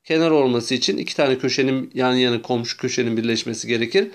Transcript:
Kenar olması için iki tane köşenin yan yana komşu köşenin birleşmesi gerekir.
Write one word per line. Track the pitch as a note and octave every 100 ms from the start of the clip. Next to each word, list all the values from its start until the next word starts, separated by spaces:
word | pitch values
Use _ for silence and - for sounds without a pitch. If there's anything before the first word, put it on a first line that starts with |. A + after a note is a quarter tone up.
Kenar | - D#3+ E3
olması | D#3 C3 A#2+ A2
için | - - -
iki | - -
tane | C#3 B2+
köşenin | C3 C#3 C3+ C3 B2+
yan | B2+ B2+
yana | B2+ B2 A#2
komşu | - B2 A#2 -
köşenin | B2+ B2+ A#2 A#2
birleşmesi | A#2 A2+ A#2 A2 A2+
gerekir. | A#2 A#2 F#3+ G#3+